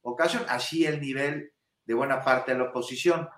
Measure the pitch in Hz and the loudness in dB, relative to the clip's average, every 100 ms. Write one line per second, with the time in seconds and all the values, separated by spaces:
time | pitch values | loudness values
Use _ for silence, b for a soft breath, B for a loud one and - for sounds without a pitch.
0 | 120 120 170 226 - 123 - 160 156 151 | -8 0 0 0 -2 -4 -2 0 0 0
1 | 139 135 143 147 - _ _ _ - 117 | -4 -2 -2 -4 -10 _ _ _ -2 0
2 | 139 131 135 127 131 127 123 123 117 127 | 2 2 4 2 2 0 0 -2 -6 0
3 | 175 165 165 | 2 2 -2